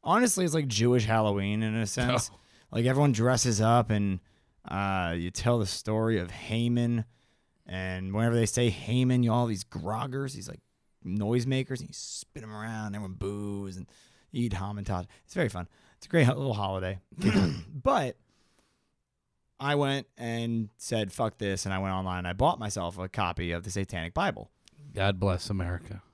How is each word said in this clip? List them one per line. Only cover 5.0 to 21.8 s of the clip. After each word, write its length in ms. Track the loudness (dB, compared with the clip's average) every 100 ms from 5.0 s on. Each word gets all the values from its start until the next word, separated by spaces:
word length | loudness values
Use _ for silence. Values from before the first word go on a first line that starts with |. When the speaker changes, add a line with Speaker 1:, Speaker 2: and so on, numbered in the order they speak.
| 0 -2
Speaker 1:
you 140 | -4
tell 280 | -2 0 2
the 60 | 0
story 540 | -4 -2 0 2 0
of 120 | -2
Haman. 760 | -8 -4 0 2 2 2 0 -4 _ _ _ _ _ -12
And 480 | -8 -6 -6 -4
whenever 220 | 0 2 4
they 100 | 2
say 240 | 4 2
Haman, 540 | 0 -2 2 4 4
you 80 | 4
all 140 | 2 0
these 160 | -2
groggers, 720 | -6 -8 -6 -4 -4 -6 -6
these, 140 | -8 -12
like, 140 | -16 _ _ _ _ -4
noisemakers, 760 | -2 2 2 2 0 -2 -6
and 100 | -8
you 40 |
spin 500 | -12 -12 -12 -12 -14
'em 80 | -12
around, 340 | -10 -8 -6 -6
and 80 | -6
everyone 200 | -8 -6
boos, 600 | -6 -6 -6 -6 -6 -10
and 100 | -14 -16 -20 _ _
you 140 | -4 -2
eat 80 |
ham 240 | -2 -6 -6
and 80 | -4
tots. 200 | -4 -6 -16 _
It's 80 |
very 160 | -2 -2
fun. 180 | -2 -10 _ _ _
It's 80 | 0
a 40 |
great 160 | 4 4
ho-, 80 | 4
little 180 | -2
holiday. 460 | -2 -2 -2 -4 -6 _ -2
<clears throat> 560 | 2 4 2 0 -10 -4
But 340 | 2 2 0 -6 _ _ _ _ _ _ _ _ _ _ _ _ _ _
I 160 | 0 2
went 320 | 2 0 -4 -10
and 520 | -4 -2 -2 -2 -4 _
said, 340 | -4 -2 -2
"Fuck 240 | 0 -2 0
this," 280 | -2 -2 -2
and 80 |
I 60 |
went 140 | -2